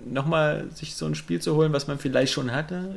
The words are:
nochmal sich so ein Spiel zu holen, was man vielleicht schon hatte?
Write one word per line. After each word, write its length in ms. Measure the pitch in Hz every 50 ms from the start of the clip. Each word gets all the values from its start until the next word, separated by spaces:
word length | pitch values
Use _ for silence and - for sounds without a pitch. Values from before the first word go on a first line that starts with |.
| - 120 123
nochmal 540 | 135 139 156 165 160 156 151 151 - - - 165
sich 220 | - - 156 -
so 100 | - 160
ein 100 | 156 151
Spiel 240 | 156 - - 170 170
zu 160 | - - 156
holen, 160 | 151 160 156
was 160 | 151 143 143 -
man 100 | 143 143
vielleicht 360 | - 139 131 135 135 135 -
schon 180 | - 139 123
hatte? 420 | 117 139 156 156 180 180 185 190 190